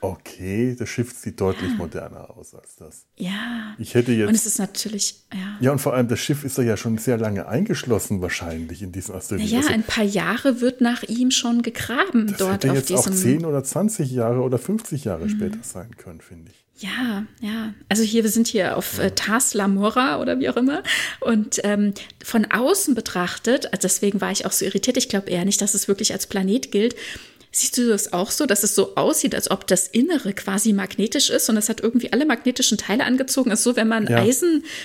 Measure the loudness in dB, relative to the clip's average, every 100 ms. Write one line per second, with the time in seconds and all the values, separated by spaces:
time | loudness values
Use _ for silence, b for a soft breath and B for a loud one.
0 | -6 -6 -14 -12 -4 0 0 -2 -4 -4
1 | -4 -6 -12 -2 0 0 -2 -4 -4 -8
2 | -12 -14 -18 -20 -20 -20 -20 -20 -20 -20
3 | _ -10 -8 -6 -6 -8 -10 -12 0 2
4 | 4 2 4 2 2 -2 -4 -4 -6 -4
5 | -4 -6 _ -10 -10 0 2 2 2 2
6 | 2 0 0 -2 -2 0 2 0 0 -2
7 | 0 0 0 -2 -2 -2 0 -2 0 0
8 | 0 -2 -2 -4 -6 -8 -8 -10 -10 -10
9 | -10 -10 -6 -4 0 2 2 0 0 0
10 | 0 0 -2 0 0 2 0 0 0 0
11 | -4 -2 0 2 0 0 -2 -4 -4 -2
12 | 2 2 2 0 0 2 2 2 2 2
13 | 2 2 2 2 2 -2 -2 0 0 0
14 | -2 0 2 2 2 0 0 -4 -4 -6
15 | -4 -4 -2 -2 -4 -6 -10 -12 -14 -16
16 | -18 -18 -20 -20 -20 -20 _ -14 -10 -6
17 | -4 -4 -8 -10 -8 -6 -8 -12 -2 2
18 | 4 4 2 2 2 2 0 -2 -4 -2
19 | -2 0 0 2 2 2 2 2 2 2
20 | 0 0 0 0 0 2 2 0 -2 B
21 | B B 0 2 2 -2 0 2 2 0
22 | B -16 -2 0 2 2 4 2 2 0
23 | 0 -2 -4 -2 2 2 0 -2 0 2
24 | 2 2 0 -2 -2 -2 0 0 0 0
25 | 0 -2 -2 0 2 2 0 0 0 0
26 | 0 -2 -4 0 2 0 0 0 0 -2
27 | B B B B B -2 0 2 2 2
28 | 0 -2 -2 0 2 2 2 2 2 2
29 | 2 2 0 0 0 -2 2 0 2 2
30 | 2 2 -2 -4 -2 0 2 2 0 -2
31 | 0 2 2 2 2 2 0 0 0 2
32 | 2 2 2 2 0 0 2 0 0 0
33 | 2 2 2 0 2 2 2 2 2 2
34 | 4 4 4 4 2 2 B B